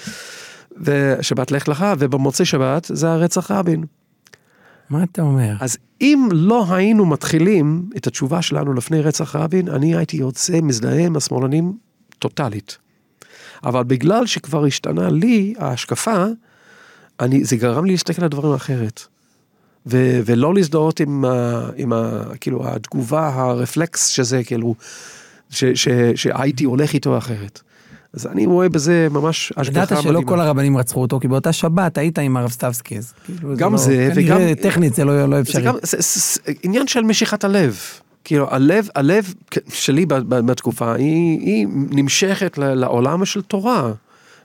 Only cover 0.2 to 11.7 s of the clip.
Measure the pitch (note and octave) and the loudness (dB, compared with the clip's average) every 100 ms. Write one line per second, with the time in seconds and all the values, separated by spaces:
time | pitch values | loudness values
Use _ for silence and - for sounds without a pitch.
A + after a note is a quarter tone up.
0.2 | - - - - - - E3 C#3+ C#3 C3 | -16 -18 -20 -20 -20 -8 -2 2 2 0
1.2 | - B2+ B2+ C#3 D3+ C#3+ G3+ E3 C3+ C3+ | -2 -2 -2 -2 -2 -2 0 0 0 0
2.2 | C#3 - F3 D3 C3 D3 - D#3 E3 E3 | 0 0 0 2 0 -2 -4 -2 0 2
3.2 | E3+ F#3+ E3+ G3 F3 D#3+ D#3+ _ _ _ | 0 0 -2 -2 0 -2 -4 _ _ _
4.2 | _ - _ _ _ _ - C#3+ F3+ - | _ -20 _ _ _ _ -6 -2 -2 0
5.2 | D3+ C3+ A2 G#2 B2+ - _ - C#4 D4 | 0 2 0 -2 -6 -8 _ 0 2 4
6.2 | A#3+ E3 F3+ A#3+ F3+ F#3 G3+ A3 F#3 C#3+ | 4 4 4 2 2 2 4 4 4 2
7.2 | - D#3+ F3 G3+ D3 E3 F3+ A3+ C3 - | 0 2 4 4 2 0 -4 -6 -6 -4
8.2 | C3+ F3 D#3+ D3 C#3+ B2+ - D#3+ D3+ - | -2 -2 -2 -2 -2 -2 -2 0 0 -2
9.2 | D#3 F3+ D#3+ F#3 F3 C#3 D#3 E3+ D#3+ D#3 | -4 -4 -2 -2 -2 0 0 0 -2 -2
10.2 | C3 C3 - E3+ D#3 A#2 B2 C#3 F3 D3+ | -4 -4 -2 0 0 0 0 0 2 0
11.2 | - B2+ C3 D3+ F3 | -2 -2 0 0 0